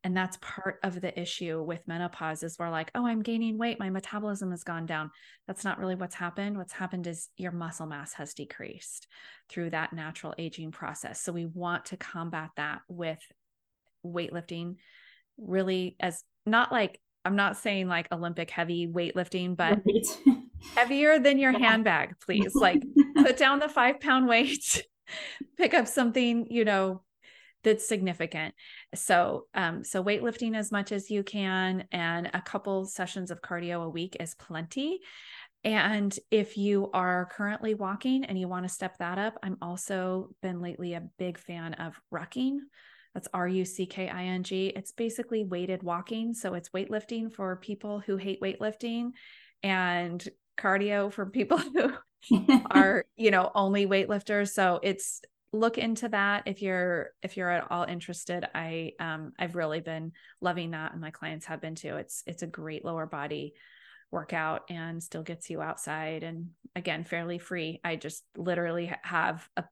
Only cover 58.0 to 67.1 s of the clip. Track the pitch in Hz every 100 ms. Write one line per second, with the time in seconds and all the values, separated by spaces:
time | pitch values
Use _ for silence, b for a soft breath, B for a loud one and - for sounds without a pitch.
58 | 170 175 - 175 - 160 165 165 160 -
59 | 165 156 156 - 180 175 160 160 165 160
60 | 160 B B B 180 175 165 160 156 -
61 | 156 156 160 160 - 160 160 160 151 156
62 | - - - 165 165 165 156 156 - 165
63 | 156 151 147 151 147 B B B B B
64 | B 175 156 165 160 160 - 170 165 165
65 | - 165 160 170 - 160 156 - - 156
66 | 156 160 165 165 170 _ - 180 175 156
67 | 165